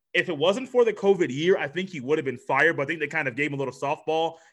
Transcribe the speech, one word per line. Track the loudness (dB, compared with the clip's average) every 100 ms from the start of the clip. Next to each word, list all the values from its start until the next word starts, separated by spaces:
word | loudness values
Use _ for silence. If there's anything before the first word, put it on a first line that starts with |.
| _
if | -2 -2
it | 0
wasn't | 0 0 0
for | 2 2
the |
covid | 2 2 4 2
year, | 0 2 2
I | 0
think | -6 -8
he | -8
would | -2 -2
have | -2
been | -6
fired, | -2 2 4 2
but |
I | -2
think | -4
they | -4
kind | -4 -4
of | -2
gave | -4
him | -2
a |
little | -6
softball. | -4 -4 -4 -2 0 -2 -4 _